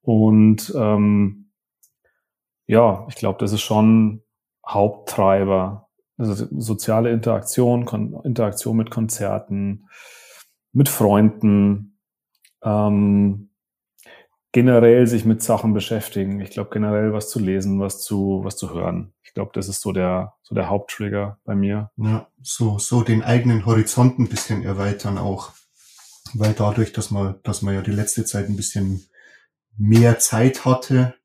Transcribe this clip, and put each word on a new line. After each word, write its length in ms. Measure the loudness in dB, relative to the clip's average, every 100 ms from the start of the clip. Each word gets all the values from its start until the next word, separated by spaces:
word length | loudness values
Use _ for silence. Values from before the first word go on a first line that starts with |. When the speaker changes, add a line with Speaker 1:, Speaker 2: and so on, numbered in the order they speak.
Speaker 1:
Und, 720 | 2 4 6 6 6 4 0 -4
ähm, 720 | 0 2 2 2 0 -4 -20 _ _ _ _ _ _ _ _ _ _ _ _
ja, 380 | 4 4 2 -8
ich 80 | -8
glaub, 220 | -6 -4
das 140 | -4
ist 100 | -4
schon 600 | -2 2 6 6 4 -2 _ _ _ _ -8
Haupttreiber. 1200 | 0 0 -2 -12 0 2 2 2 0 -2 -8 _ _ _ _
Also 280 | -4 -4 -6 -8
soziale 520 | -6 -6 0 0 2
Interaktion, 760 | 0 0 -2 -4 0 2 2
Kon-, 360 | -2 -4 -6 -6
Interaktion 520 | -6 -2 -2 -2 -2 -2
mit 140 | -2
Konzerten, 960 | -4 -4 -4 -4 -6 -6 -6 -6 -6 _ -20 -20 -20 -20 -20 -20 _ _
mit 160 | 0 2
Freunden, 1120 | 4 4 6 4 2 2 4 2 0 -6 _ _ _ _ _ _ _
ähm, 840 | -4 0 2 2 2 2 2 -2 -10 _ _ _ _ _ -20 -20 _ _ _
generell 560 | 2 6 8 8 8 6
sich 180 | 2
mit 180 | 2 0
Sachen 320 | 0 -2 0
beschäftigen. 680 | -2 -2 -6 -6 -6 -4 -6
Ich 100 | -8
glaub, 200 | -10 -8
generell 420 | -4 -2 0 0
was 160 | -4 -6
zu 100 | -4
lesen, 400 | -2 -2 -2 -4
was 240 | -4 -8
zu, 380 | -6 -4 -2 -2
was 140 | -6 -10
zu 180 | -10
hören. 380 | -6 -6 -6 -10 _
Ich 120 | _
glaub, 180 | -10 -8
das 160 | -8 -8
ist 140 | -8
so 100 | -6
der, 420 | -4 -2 -4 -8 _
so 120 | _
der 140 | -6 -4
Haupttrigger 720 | -6 -8 -10 -8 -6 -8 -10
bei 100 | -8
mir. 360 | -4 -2 -4 -8 -6
Speaker 2:
Ja, 320 | -4 -4 -6 _
so, 360 | -14 -4 -2 -2
so 240 | -2 -2
den 200 | 2 0
eigenen 440 | 2 2 2 0 2
Horizont 520 | 2 2 4 2 4
ein 100 | -4
bisschen 360 | -4 -6 -6
erweitern 540 | -6 -4 -4 -4 -6 -6
auch. 340 | -4 -8 -10 _ _ _ _ _ -20 -20 -14
Weil 200 | -2 -2
dadurch, 380 | 0 0 0 -2
dass 180 | -2 -6
man, 260 | -4 -4 -6
dass 180 | -8 -6
man 120 | -4
ja 80 | -4
die 100 | -4
letzte 320 | -4 -4 -4
Zeit 240 | -4 -6 -4
ein 80 | -6
bisschen 480 | -6 -4 -4 -4 -10 _ _ _ _ _ _ -2
mehr 420 | 4 6 6 4
Zeit 460 | 0 2 2 2
hatte 500 | 0 0 2 0 0 -2